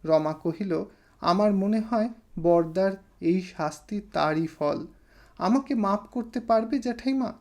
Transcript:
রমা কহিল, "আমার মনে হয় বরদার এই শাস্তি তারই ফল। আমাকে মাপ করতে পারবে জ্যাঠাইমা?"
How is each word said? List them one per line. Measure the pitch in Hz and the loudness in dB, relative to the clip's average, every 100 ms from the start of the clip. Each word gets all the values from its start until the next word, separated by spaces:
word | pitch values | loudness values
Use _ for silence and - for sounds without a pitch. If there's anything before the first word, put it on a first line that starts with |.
রমা | 160 156 151 | 2 2 2
কহিল, | 156 170 165 196 160 202 _ _ _ | -4 -4 -4 -4 -4 -6 _ _ _
"আমার | - 196 214 | 0 4 4
মনে | 196 196 220 | 2 0 0
হয় | 220 233 226 226 _ - | 0 -2 -2 -6 _ -2
বরদার | 165 170 165 165 196 196 _ _ | 4 4 4 0 0 -2 _ _
এই | 165 185 | 0 0
শাস্তি | 180 - 156 156 - 208 - | -2 -6 -6 -6 -10 -10 -6
তারই | - 151 156 160 | 0 0 0 -2
ফল। | - 147 - 170 - _ - - _ | -2 -4 -4 -8 -16 _ -20 -20 _
আমাকে | 180 254 277 | 0 0 0
মাপ | 262 202 202 208 | -2 0 -2 -4
করতে | 247 233 254 | -8 -6 -10
পারবে | 233 226 226 277 | 2 2 2 -4
জ্যাঠাইমা?" | 247 240 262 269 240 - | -4 -4 -2 -2 -4 -8